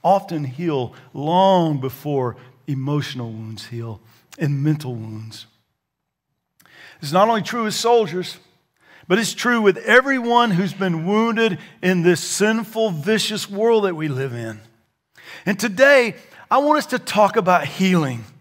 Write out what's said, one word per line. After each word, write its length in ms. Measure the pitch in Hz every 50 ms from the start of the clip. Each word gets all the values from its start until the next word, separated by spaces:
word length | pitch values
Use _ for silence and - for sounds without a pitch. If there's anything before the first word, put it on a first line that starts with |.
| -
often 420 | 165 190 196 196 196 175 160 147
heal 480 | 131 123 135 175 170 151 135 123 110 - - - _ _
long 640 | - 139 151 170 180 190 196 190 180 170 160 151 139
before 560 | 127 135 123 - - 151 147 139 127 120 107 - - - _ _ _
emotional 640 | - 143 135 131 139 147 147 143 - - 131 123 113
wounds 380 | 110 110 110 110 110 104 - -
heal 340 | 120 117 117 113 107 101 _ - _ _ _ _ - -
and 240 | 170 143 143 139 139
mental 320 | 151 156 151 - 127 123
wounds. 520 | 113 110 110 107 107 110 110 110 - - _ _ _ _ _ _ _ _ _ _ _ _ _ _ _ _ _ _ _ _ _ _ _ _ _ _ - - - - _
It's 100 | - 143
not 160 | 147 185 202
only 140 | 226 233 220
true 240 | 185 - - 240 226
with 80 | 214 190
soldiers, 640 | - - 226 240 233 220 170 151 185 175 - - - _ _ _ _ _ _ _ _ _ _ - - _ -
but 100 | 175 214
it's 140 | 226 - -
true 300 | - - 240 240 233 220
with 160 | 202 180 -
everyone 720 | - 220 214 247 262 277 269 262 233 233 233 233 240 233
who's 240 | 190 165 202 185 147
been 320 | - 196 190 170 160 160
wounded 520 | 180 202 214 226 233 226 220 226 226 180 151 - - - _
in 220 | - 180 190 180 160
this 180 | 180 175 156
sinful, 680 | - - - - 202 214 220 226 226 - - 226 220 214
vicious 580 | 180 151 139 185 220 208 - - 214 196 - -
world 360 | 202 196 214 233 233 220 202
that 120 | 190 175
we 120 | 156 156 151
live 260 | 135 127 135 135 120
in. 260 | 120 117 110 110 107 110 _ _ _ _ _ _ _ _ _ _ - - - - - -
And 120 | 180 208 -
today, 580 | 208 233 190 180 262 277 285 269 247 220 - - - - - - - _
I 80 | - 254
want 220 | 285 294 302 302
us 60 | - -
to 100 | - 247
talk 380 | - - - 202 214 196 202
about 300 | 226 190 180 180 175 143
healing. 580 | 135 - - 185 190 185 175 156 135 123 117 113 - - _